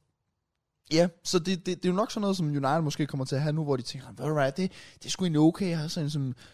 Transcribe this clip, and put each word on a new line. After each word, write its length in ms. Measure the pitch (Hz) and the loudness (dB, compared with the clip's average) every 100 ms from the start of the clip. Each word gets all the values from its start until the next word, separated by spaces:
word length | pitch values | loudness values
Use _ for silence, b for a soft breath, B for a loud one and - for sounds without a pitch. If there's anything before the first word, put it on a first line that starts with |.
| _ _ _ _ _ _ _ _ _ | _ _ _ _ _ _ _ _ _
Ja, 160 | 156 175 - | 4 4 0
så 140 | - 180 | -2 0
det, 280 | 175 185 180 | 0 -2 -4
det, 160 | 180 | -2
det 60 | 180 | 0
er 40 | |
jo 40 | 185 | 0
nok 140 | 226 | 0
sådan 100 | 226 | -2
noget, 160 | 202 190 | -2 0
som 100 | 151 | 0
United 340 | 143 135 160 | 0 2 2
måske 260 | 151 - 147 | 0 -2 -4
kommer 180 | 143 | -4
til 120 | 131 135 | -2 -2
at 60 | |
have 100 | 151 | 0
nu, 120 | 151 | 0
hvor 120 | 147 131 | 0 -2
de 60 | |
tænker, 260 | 131 139 131 101 | -2 -12 -14 -8
"Ved 100 | 143 | -2
du 60 | |
hvad, 200 | 156 135 | 2 0
det, 200 | 139 190 B B B | 0 -4 B B B
det 80 | - | -8
er 40 | |
sgu 140 | - | -4
egentlig 160 | 185 151 | 0 6
okay 300 | 156 175 190 | 6 4 -2
at 60 | 165 | -2
have 100 | 151 | -4
sådan 180 | 180 147 | -4 -4
en 40 | |
som 240 | 151 135 120 B | -2 -4 -6 B